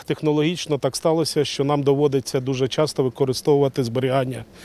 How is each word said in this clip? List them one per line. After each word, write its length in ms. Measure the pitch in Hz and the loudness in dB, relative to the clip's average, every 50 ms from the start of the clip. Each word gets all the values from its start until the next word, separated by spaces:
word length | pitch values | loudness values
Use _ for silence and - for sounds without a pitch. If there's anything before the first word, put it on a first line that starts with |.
| - | -6
технологічно 720 | - 147 - - 151 147 151 151 165 180 156 - - 151 | -6 -6 -2 -2 0 0 2 0 0 -2 -4 -4 -4 -2
так 180 | 127 - 139 - | -2 -2 -2 -2
сталося, 500 | - - 170 160 165 160 - - 156 139 | -2 0 0 2 2 0 0 0 0 -2
що 180 | - - - 135 | 0 -2 -2 0
нам 200 | 143 147 147 127 | 0 0 2 2
доводиться 560 | 139 139 139 147 143 135 139 - - - 139 | 2 4 4 4 2 2 0 -2 -2 -2 -2
дуже 280 | 127 131 135 127 135 | -2 -2 -2 0 -2
часто 360 | 123 - - 156 143 - - 135 | 0 0 0 0 0 0 0 -2
використовувати 800 | 127 - - 143 127 123 - - 156 143 143 143 135 - - 127 | 0 0 0 0 0 -2 0 2 2 4 4 4 2 0 -2 -2
зберігання 600 | 113 113 127 127 131 131 139 131 127 123 117 113 - - - | -2 -2 -2 0 0 0 0 -2 -2 -6 -8 -12 -14 -18 -20